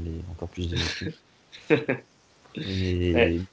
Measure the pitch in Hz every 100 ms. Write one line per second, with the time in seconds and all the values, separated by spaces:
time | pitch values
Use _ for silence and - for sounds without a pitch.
0 | 82 82 87 85 85 - 87 85 82 -
1 | - - _ _ _ - - 151 147 127
2 | - _ _ _ - - 95 92 92 90
3 | 90 82 80 85 95